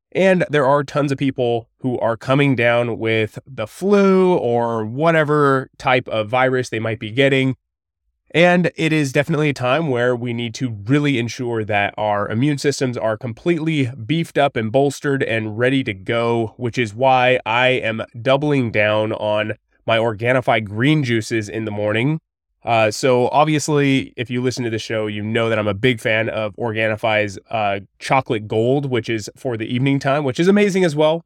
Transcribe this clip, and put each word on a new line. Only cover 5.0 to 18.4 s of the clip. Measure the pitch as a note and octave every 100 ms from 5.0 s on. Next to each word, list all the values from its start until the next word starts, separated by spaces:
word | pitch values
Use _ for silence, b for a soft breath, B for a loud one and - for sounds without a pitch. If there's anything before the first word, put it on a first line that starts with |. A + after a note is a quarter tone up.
| D#3+ D#3+ D3 D3+ C#3+ C3+ C3+ _
type | C#3 B2+ -
of | A2 G#2+
virus | B2+ C3 C3 B2
they | A2+
might | A2+ A2
be | A2
getting. | A2 C3+ C3+ C3 B2+ _ _ _ _ _ _ _
And | - F3 F3 F3 -
it | D#3+
is | D#3 C#3+
definitely | C3 C#3 D#3 D3+
a |
time | C3+ B2 C#3 E3
where | B2 B2 B2
we | B2
need | A#2 A#2 A2+
to | C3
really | G#2+ G2+ C#3+ D3 C3+
ensure | A#2 - B2 A#2 G#2
that | G#2 G2+ -
our | G#2+ G#2 G#2
immune | A2 C#3+ C#3+
systems | D3 C3+ C3 A#2+
are | A2+ A2
completely | A#2+ A2+ - F3 D#3+ D#3 C3 B2 A2
beefed | D#3+ D#3+ -
up | C#3+ -
and | A2
bolstered | A#2 C#3+ C3+ D3+ C#3
and | - A2 A2 G#2+
ready | B2 C3+
to | A#2+
go, | G2 F#2 A#2 A#2 A#2 A2 -
which | A#2+ A2+
is | A#2
why | G#2 C3 C3 B2+ B2+ -
I | A#2 B2+
am | B2+ A2 A2 G2+ A#2+
doubling | A2+ C3+